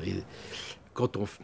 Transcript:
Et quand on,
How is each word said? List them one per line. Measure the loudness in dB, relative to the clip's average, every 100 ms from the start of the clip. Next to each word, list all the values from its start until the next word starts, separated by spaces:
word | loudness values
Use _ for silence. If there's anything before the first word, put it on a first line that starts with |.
Et | 0 0 -2 -8 -8 -6 -6 -8 -6
quand | 4 4
on, | 4 0 -2